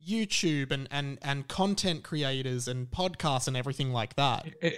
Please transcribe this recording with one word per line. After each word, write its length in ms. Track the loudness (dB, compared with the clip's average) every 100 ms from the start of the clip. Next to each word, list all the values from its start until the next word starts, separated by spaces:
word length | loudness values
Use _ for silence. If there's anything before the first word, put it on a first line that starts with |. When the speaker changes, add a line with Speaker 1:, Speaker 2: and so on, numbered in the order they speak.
| -4
Speaker 1:
YouTube 640 | -2 0 2 2 2 0
and, 160 | -2 -4
and, 300 | -4 -4 -4
and 260 | -2 -2 -2
content 560 | 2 4 4 0 -2
creators 640 | -2 -2 0 0 -2 -2 -2
and 220 | -4 -4
podcasts 580 | -2 -2 0 0 2 2
and 80 | 0
everything 360 | -2 -2 0
like 240 | 0 0 2
that? 320 | 2 2 -4 -2
Speaker 2:
It, 120 | -2